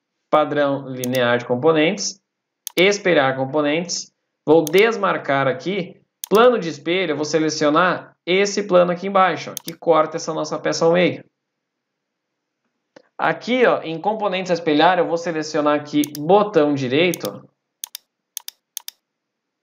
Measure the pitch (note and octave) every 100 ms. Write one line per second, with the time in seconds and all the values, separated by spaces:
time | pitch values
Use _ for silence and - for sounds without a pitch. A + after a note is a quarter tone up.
0 | _ _ _ D#3 D3 C#3+ C#3+ C3+ C3 B2+
1 | B2 B2+ A#2+ A#2+ B2 B2 D#3+ D#3+ D#3 -
2 | - - _ _ _ _ - - F#3+ G3+
3 | F#3+ D#3 C3 C3 C3+ D3+ D3 D#3+ F3+ -
4 | - _ _ _ - D#3+ D#3 F#3 A3+ G#3
5 | F#3+ D#3 - C#3 C3+ B2+ E3+ G3+ - -
6 | _ _ - G3+ B3 A3+ E3+ C#3 D3+ F#3
7 | F3 C#3 D3 D#3+ D#3 D#3 D3+ D#3 F#3 D3+
8 | - _ - F#3 G3+ G#3 G3 F3+ F3 F3
9 | F#3+ G3 F#3 D3 - F#2+ - - E3+ D#3
10 | D#3 E3 E3+ D#3 D3+ D#3 D#3+ D3 E3 F3
11 | E3 - - _ _ _ _ _ _ _
12 | _ _ _ _ _ _ _ _ _ -
13 | _ - D3 D#3+ - B3+ G#3+ C#3+ D#3+ E3
14 | F#3+ G#3 G3+ F#3 F#3 E3+ D#3 D3 E3 F3+
15 | D3+ E3 F3+ D#3 D3+ D3+ D3 D3 C#3+ D3
16 | C#3+ - D3+ G3+ G#3 E3+ D3 C#3 B2+ C#3
17 | F3+ - - B2 - _ _ _ - -
18 | _ _ _ - - - _ - - -
19 | _ _ _ _ _ _